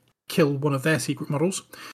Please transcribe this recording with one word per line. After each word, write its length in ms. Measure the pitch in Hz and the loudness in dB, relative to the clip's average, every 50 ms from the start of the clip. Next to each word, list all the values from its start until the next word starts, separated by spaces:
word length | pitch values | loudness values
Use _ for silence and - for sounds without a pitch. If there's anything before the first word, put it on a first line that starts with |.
| _ _ _ _ _ | _ _ _ _ _
kill 260 | - - - 160 143 143 | -2 2 4 4 4 4
one 200 | 135 139 151 139 | 0 0 0 0
of 80 | 135 | 0
their 160 | 131 160 156 | 2 2 0
secret 320 | 143 - - 143 - - - | 0 0 -2 -4 -4 -4 -2
models, 340 | 147 139 160 185 190 - - _ - - - - | 0 0 0 0 0 -2 -8 _ -18 -18 -18 -18